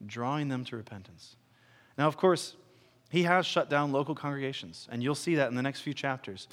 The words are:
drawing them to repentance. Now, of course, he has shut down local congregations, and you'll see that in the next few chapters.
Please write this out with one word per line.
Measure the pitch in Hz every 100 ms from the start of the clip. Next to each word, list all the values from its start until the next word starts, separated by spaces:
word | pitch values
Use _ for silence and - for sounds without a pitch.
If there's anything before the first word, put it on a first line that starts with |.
| 104
drawing | 117 123 147 143
them | 131
to | 123 117
repentance. | 107 101 95 82 - - _ _ _ _ _ -
Now, | 151
of | -
course, | 190 165 - - - _ _ _ -
he | 170
has | 170 180
shut | 165 175 143
down | 147 147
local | 135 147
congregations, | 151 143 139 135 135 85 80 -
and | 120
you'll | 127
see | 147 175
that | 156 131
in |
the | 123
next | 135 131
few | 151
chapters. | 139 139 127 - 92 -